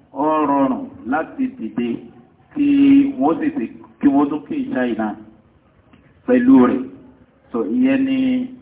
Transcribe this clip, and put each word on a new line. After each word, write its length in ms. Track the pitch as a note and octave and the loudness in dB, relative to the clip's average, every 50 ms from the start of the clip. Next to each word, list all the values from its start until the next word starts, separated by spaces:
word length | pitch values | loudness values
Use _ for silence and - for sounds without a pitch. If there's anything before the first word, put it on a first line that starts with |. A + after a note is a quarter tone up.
| _ _ | _ _
ó 360 | - C3+ D3 - - D#3 D3+ | -8 -6 -4 -2 -2 -2 0
rọrùn 380 | C#3 C#3 C#3 C3+ C3 B2 - - - - - | 0 0 0 0 -2 -2 -6 -8 -12 -16 -14
láti 420 | - A2+ C3+ D#3 E3 - - C#3 C3 B2 | -8 -6 -6 -6 -6 -8 -8 -8 -8 -8
dìde 400 | - A#2 A2+ G#2+ G#2 A#2+ A#2 A#2 - - - - - - - _ _ _ _ _ | -8 -10 -12 -10 -6 -6 -6 -6 -6 -8 -12 -16 -20 -20 -20 _ _ _ _ _
kí 140 | - D3+ C#3+ C#3+ C#3+ C#3 C#3 C#3 C#3 C#3 C#3 - | -4 -2 0 2 2 4 6 6 6 6 4 2
wọ́n 220 | - B2 C3 E3 E3 | 0 -2 0 0 0
sì 120 | - - - | 0 -2 -4
ti, 160 | - - A#2 A2 - - - - _ | -4 -4 -6 -8 -10 -14 -20 -20 _
kí 120 | - - C#3+ | 0 0 2
wọ́n 200 | C3+ C#3+ D3+ C#3 | 2 2 2 0
tún 120 | D3+ D3 - | -2 -6 -8
kí 100 | - D#3+ | -8 -6
Ìṣà 260 | C#3+ B2+ - C3 C3 | -6 -6 -4 -4 -4
yìí 140 | B2 A#2+ A2 | -4 -4 -4
náà 180 | A2 A2 G#2+ F#2+ A2 - - - _ _ _ _ _ _ _ _ _ _ _ _ _ _ _ _ _ _ - | -4 -6 -6 -8 -10 -16 -20 -20 _ _ _ _ _ _ _ _ _ _ _ _ _ _ _ _ _ _ 0
pẹ̀lú 380 | B3 B3 A#3+ B3+ C4+ C4 B2 | 2 2 6 6 6 6 6
rẹ̀. 160 | - - - - - - - - - - _ _ _ _ _ _ _ | 4 2 -2 -6 -10 -16 -20 -20 -20 -20 _ _ _ _ _ _ _
So, 60 | - A#2 | -6 -6
ìyẹn 420 | - - A#2+ B2+ B2+ C3+ C3+ C3+ C3+ | -4 -2 -2 0 0 2 2 0 0
ni 140 | C3+ C3+ C3 C3 C3 B2+ B2+ B2 - - - | -2 -2 -2 0 0 -2 -2 -4 -8 -12 -18